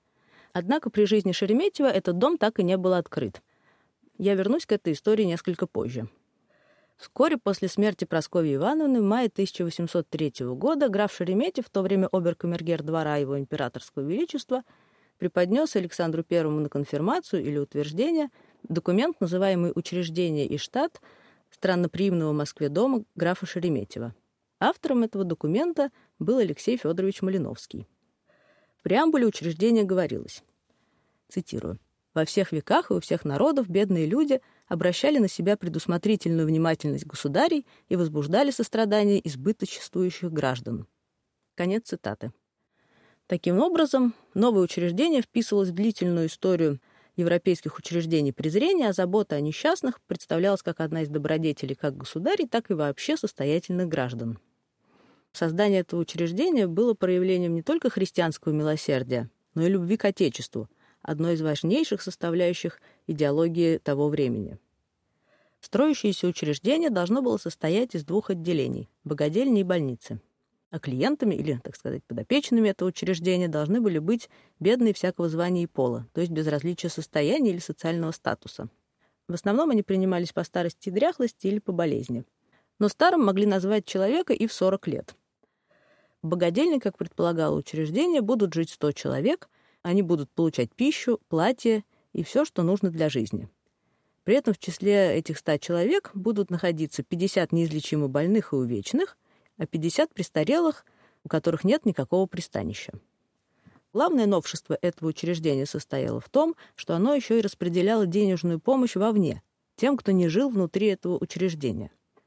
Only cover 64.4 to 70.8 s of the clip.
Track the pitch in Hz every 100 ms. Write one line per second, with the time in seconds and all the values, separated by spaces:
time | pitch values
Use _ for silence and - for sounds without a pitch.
64.4 | 95 104 _ _ _ _ _ _ _ _
65.4 | _ _ - - 302 277 214 190 180 -
66.4 | 151 143 202 311 330 196 175 247 247 214
67.4 | 170 - 160 196 247 170 143 190 - 180
68.4 | 165 165 127 123 - _ 147 147 151 180
69.4 | 269 214 180 180 139 120 - 110 - _
70.4 | _ _ _ 165